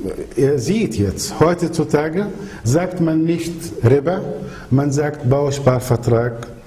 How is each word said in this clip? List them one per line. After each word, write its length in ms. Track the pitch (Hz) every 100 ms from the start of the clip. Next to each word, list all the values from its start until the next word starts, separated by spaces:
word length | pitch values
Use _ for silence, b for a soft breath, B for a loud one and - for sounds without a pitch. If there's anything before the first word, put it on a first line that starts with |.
| 95 - - -
ihr 220 | 135 143
seht 380 | 117 214 190 98
jetzt, 440 | 101 - - -
heutzutage 880 | 156 175 165 165 151 147 156 170 208 190 B B
sagt 380 | 113 147 180 180
man 220 | 165 160 165
nicht 280 | 165 - - - -
Riba, 380 | 113 139 143 190 - - B B B
man 200 | 131 143
sagt 380 | 135 147 147 123
Bausparvertrag, 1160 | 139 143 135 131 127 - 120 120 117 120 120 - -